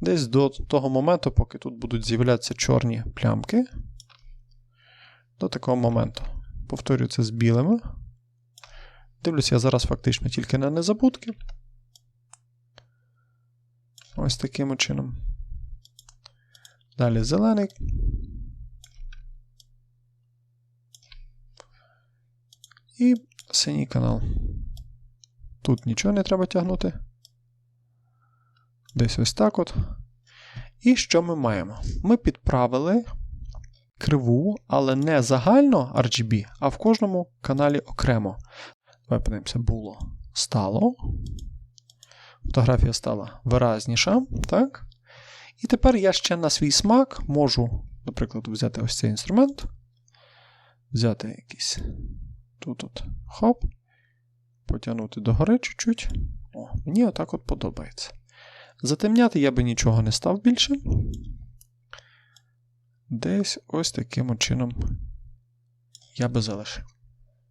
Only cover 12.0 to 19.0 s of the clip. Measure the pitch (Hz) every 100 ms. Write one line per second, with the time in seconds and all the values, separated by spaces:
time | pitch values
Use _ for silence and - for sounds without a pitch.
12 | _ _ _ _ _ _ _ - _ _
13 | _ _ _ _ _ _ _ _ _ _
14 | _ - 147 - 139 - 139 131 - 139
15 | 131 120 - - - - - - _ _
16 | - _ - _ _ _ - _ _ -
17 | 120 113 110 170 220 208 196 - - -
18 | - - - - - - - - - -